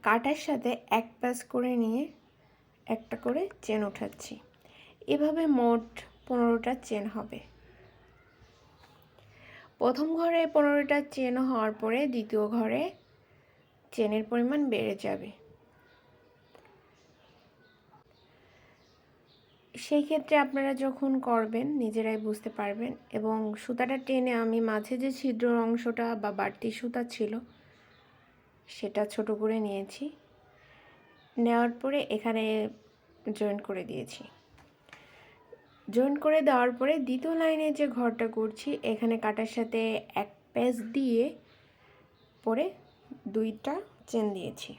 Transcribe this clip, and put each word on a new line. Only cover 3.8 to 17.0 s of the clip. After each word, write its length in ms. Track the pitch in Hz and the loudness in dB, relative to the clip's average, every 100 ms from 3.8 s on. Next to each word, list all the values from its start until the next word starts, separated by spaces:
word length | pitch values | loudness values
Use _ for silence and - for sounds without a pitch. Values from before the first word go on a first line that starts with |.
উঠাচ্ছি। 500 | 208 - 202 - - 220 - _ - - - - - | -2 -6 -10 -10 -16 -16 -20 _ -20 -20 -20 -16 -2
এভাবে 400 | 285 302 311 320 | 2 2 2 4
মোট 400 | 262 240 233 226 - - - - | 6 6 4 0 -16 -18 -20 -4
পনেরোটা 480 | 247 233 233 240 | 2 4 2 0
চেন 300 | 254 - 214 208 | -4 -4 -4 -4
হবে। 340 | 214 214 - - - - - - - - _ _ _ - _ - _ - - _ - - - - - - _ | -8 -10 -14 -16 -20 -20 -20 -20 -20 -20 _ _ _ -20 _ -20 _ -20 -20 _ -20 -20 -20 -20 -20 -20 _
প্রথম 300 | 240 254 311 330 | 2 4 0 2
ঘরে 240 | 339 330 320 | 4 4 4
পনেরোটা 520 | 311 285 285 285 294 294 | 4 6 4 4 0 0
চেন 240 | - 254 247 | -2 0 2
হওয়ার 360 | 262 240 220 | 2 2 0
পরে 280 | 214 220 240 285 | 0 0 0 0
দ্বিতীয় 380 | 240 214 214 208 | -2 0 0 2
ঘরে 340 | 233 220 247 349 - _ _ _ _ _ _ _ _ _ | 0 0 0 -2 -6 _ _ _ _ _ _ _ _ _
চেনের 320 | - 214 214 | -2 0 0
পরিমাণ 360 | 214 240 240 294 277 | 0 0 2 2 0
বেড়ে 240 | 214 220 | 0 -2
যাবে। 360 | 202 196 196 208 - - - _ _ _ _ _ _ _ _ _ - - - _ _ | -2 -4 -6 -8 -16 -20 -20 _ _ _ _ _ _ _ _ _ -20 -20 -20 _ _